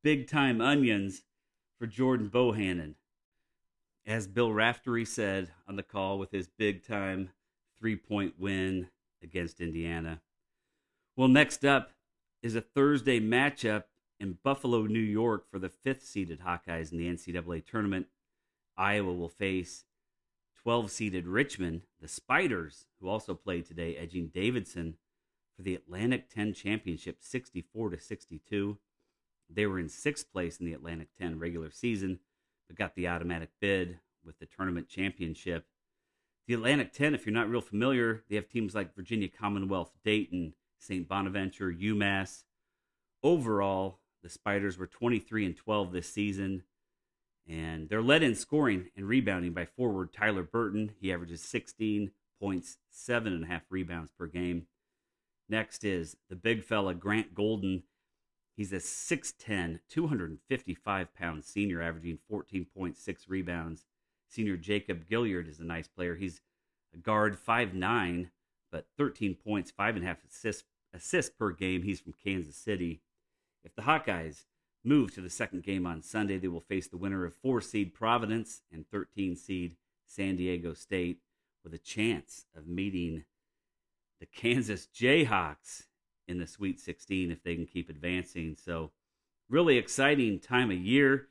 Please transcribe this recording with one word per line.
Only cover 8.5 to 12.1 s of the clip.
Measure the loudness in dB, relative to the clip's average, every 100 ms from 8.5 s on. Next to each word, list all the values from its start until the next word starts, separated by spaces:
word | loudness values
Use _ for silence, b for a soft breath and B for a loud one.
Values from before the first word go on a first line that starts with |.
| 0 0 0 -4 _ _ _
against | -8 -4 -4 -4
Indiana. | -4 -2 -2 -4 -4 -8 _ _ _ _ _ _ _ _ _ 4
Well, | 8
next | 10 8 4
up | 4 4 2 _ _